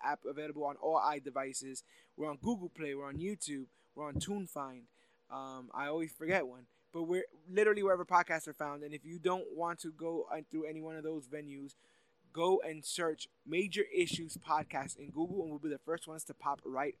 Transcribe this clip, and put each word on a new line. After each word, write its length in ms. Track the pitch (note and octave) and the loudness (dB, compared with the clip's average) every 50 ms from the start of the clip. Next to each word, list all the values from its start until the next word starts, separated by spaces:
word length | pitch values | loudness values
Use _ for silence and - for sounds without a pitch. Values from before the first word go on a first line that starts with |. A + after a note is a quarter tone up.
app 200 | - C#3 D3 - - | 0 0 0 0 -2
available 380 | C3 C#3 D3 D3+ D3+ C#3+ D3+ D3 | -6 -6 -4 -6 -6 -4 -2 -2
on 140 | C#3+ C#3+ | -2 -2
all 180 | A2 - D#3 D#3+ | 0 2 4 6
i 240 | C#3+ G2+ D3+ D3+ C#3+ | 6 6 4 2 0
devices. 640 | C3+ C#3 B2 C3+ C3+ C3+ C3 - C3+ C3+ C3 - - _ - - - _ - | -2 -4 -2 -2 -2 -2 -4 -6 -6 -6 -8 -10 -12 _ -20 -20 -20 _ -8
We're 140 | - D3+ D3+ | -6 -4 -4
on 80 | C#3+ | -4
Google 320 | C3 - A3+ A#3+ F#3+ F3 E3+ | -2 0 0 0 0 -2 -8
Play. 260 | - D#3 D#3 C#3+ C#3 | -6 -6 -6 -4 -4
We're 120 | C#3 C#3 C#3 | -4 -6 -6
on 80 | C#3 | -6
YouTube. 480 | D3+ E3+ G3+ G#3 - - D3+ C#3+ C3+ C3 - _ _ _ _ - | -4 -4 -4 -4 -4 -4 -4 -4 -6 -6 -8 _ _ _ _ -10
We're 120 | C#3 D3+ | -8 -6
on 60 | D3 C3+ | -4 -4
TuneFind. 680 | D3 D3 F#3 G3+ G3+ F#3 - - D3 C#3 C3 B2+ B2 A#2+ - _ _ _ _ _ _ _ - | -4 -2 -2 -2 -4 -4 -4 -4 -6 -6 -6 -8 -12 -16 -20 _ _ _ _ _ _ _ -10
Um, 400 | C3 C3+ C3+ C3+ C3 C3 B2+ A#2 - | -8 -8 -8 -8 -8 -10 -10 -8 -6
I 140 | B2+ C#3+ | -4 -2
always 260 | D3 D#3 E3 E3 D#3 - | 0 0 0 -2 -2 -6
forget 340 | - D#3+ D#3+ F#3+ F#3 C#3+ | -4 0 2 4 4 2
one. 180 | B2+ B2 B2+ B2 - _ _ _ _ - | 0 -6 -12 -18 -20 _ _ _ _ -6
But 100 | E3+ E3 | -4 0
we're 220 | E3 F3+ F#3 E3+ - - - D#3 F3+ | 2 2 2 0 -2 -8 -16 -8 0
literally 320 | F#3 G#3 G#3+ G#3+ G#3 G#3 G3 | 4 6 6 6 6 6 6
wherever 220 | G3 F#3 F3 E3+ | 6 6 4 4
podcasts 420 | - F3+ F3 F3 - E3 D#3+ - | 6 6 6 8 6 2 0 -2
are 60 | D#3 D3 | -4 -6
found. 300 | - D3+ D3 C#3+ D3 D3 | -4 -4 -4 -4 -4 -6
And 100 | D3 D3+ | -8 -8
if 100 | C#3+ - | -10 -10
you 160 | D#3+ E3+ E3+ | -10 -4 2
don't 320 | D#3 F#3 F#3 F#3 D#3+ - - | 2 2 4 2 0 -4 -4
want 260 | D#3 E3+ E3+ F3 E3+ | -2 0 -2 -2 -2
to 120 | - E3 | -6 -8
go, 360 | D#3 D3 E3 E3 E3+ D#3 - - D3 | -8 -4 -4 -2 0 -2 -2 -2 -4
uh, 40 | D#3 D3+ - | -6 -6 -4
through 140 | - D#3+ D#3 | -4 -4 -4
any 160 | D#3 D#3 D#3+ | -4 -4 -6
one 140 | D#3 D#3+ D#3+ | -8 -8 -8
of 80 | D#3 D3+ | -6 -4
those 240 | D#3 D#3+ D3+ C3+ | -4 -4 -4 -6
venues, 480 | B2 D3 D3+ D3 C#3+ C#3 C#3 C#3 C#3 - _ _ _ _ _ _ _ _ _ _ _ | -8 -10 -10 -10 -10 -10 -10 -10 -12 -14 _ _ _ _ _ _ _ _ _ _ _
go 300 | - D#3+ E3+ F#3 F#3+ - | -2 2 4 6 6 6
and 240 | - D#3+ D#3 D#3 C#3+ | 4 0 -6 -6 -6
search 420 | - - F3+ E3+ D#3+ D#3 - - - _ _ - | -4 -2 0 2 2 0 0 -6 -14 _ _ -8
Major 380 | C#3 D#3+ F3+ G3+ F#3+ E3 G#3 - - - | -2 2 2 2 2 2 0 0 2 6
Issues 440 | F#3 F3 D#3+ - D#3+ E3 D#3 - | 4 4 4 4 -2 -4 -6 -8
Podcast 580 | E3+ - D#3+ D3+ D#3 D3 - - C3+ C#3 C3+ - | -6 0 2 2 2 2 0 -2 -4 -2 -4 -6
in 100 | - C#3+ C#3+ | -10 -10 -6
Google, 320 | C#3 D3+ E3+ F3+ F#3+ G3 | 0 0 0 0 0 -2
and 80 | E3 D#3 | -2 -2
we'll 100 | D3+ C#3+ | -2 -4
be 80 | D3+ D#3 | -4 -4
the 80 | C#3+ C3 | -4 -4
first 280 | - D#3 E3 E3 - | -2 -4 -4 -4 -4
ones 160 | D#3+ D#3+ D#3+ - | -8 -10 -10 -10
to 80 | - D3 | -10 -8
pop 280 | - - C#3+ C#3+ C3+ - | -4 0 0 0 -2 -2
right 320 | - C3 C3 C#3+ C#3+ - - | -4 -2 0 0 0 -2 -6